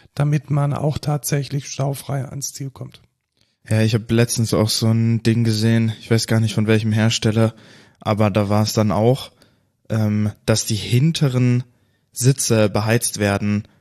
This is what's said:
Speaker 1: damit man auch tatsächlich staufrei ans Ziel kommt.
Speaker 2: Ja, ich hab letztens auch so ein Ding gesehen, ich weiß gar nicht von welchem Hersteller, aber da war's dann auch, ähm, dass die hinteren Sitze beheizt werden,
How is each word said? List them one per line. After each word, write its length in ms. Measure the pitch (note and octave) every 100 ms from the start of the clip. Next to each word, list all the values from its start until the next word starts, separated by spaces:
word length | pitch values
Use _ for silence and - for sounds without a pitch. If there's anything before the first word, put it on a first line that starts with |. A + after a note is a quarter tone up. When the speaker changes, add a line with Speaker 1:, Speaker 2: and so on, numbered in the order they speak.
| _
Speaker 1:
damit 360 | - D3 D3 -
man 240 | C#3+ C#3+
auch 240 | B2+ C#3+ -
tatsächlich 720 | D#3 D3 - C#3+ C3 C#3+ -
staufrei 560 | - C#3 C#3 - C#3
ans 260 | B2+ C#3+ -
Ziel 200 | - C3+
kommt. 300 | - B2+ - _ _ _ _ _ _ -
Speaker 2:
Ja, 120 | A2
ich 140 | A2
hab 160 | A2 A2+
letztens 420 | A2+ A#2+ - A2
auch 160 | F#2 G#2+
so 180 | - A2+
ein 360 | A2+ A2+ A2+
Ding 220 | A#2 A2+
gesehen, 480 | A2+ G#2+ A2+ A#2 A2+ -
ich 100 | -
weiß 160 | A2+ -
gar 140 | A2+
nicht 120 | A2
von 140 | A2+ G#2+
welchem 240 | A2 A2
Hersteller, 640 | G#2+ A2+ - A2+ A2 A2 - - - - _
aber 280 | - G#2+ G#2+
da 200 | G#2+ G2+
war's 240 | G#2 A2
dann 180 | A2+ G#2+
auch, 400 | F2+ A#2 C3+ - _ _ _ _ _ -
ähm, 460 | A2+ G#2+ G#2+ G#2+ -
dass 200 | - A2
die 100 | -
hinteren 880 | G#2+ F#2+ A#2+ D#3+ D#3+ C#3+ B2 B2+ B2 - _ _ _ _
Sitze 580 | - B2 C#3 - A2 G#2
beheizt 500 | G#2 A2 A#2 - G2+
werden, 480 | G#2 G2+ G#2 G#2 - _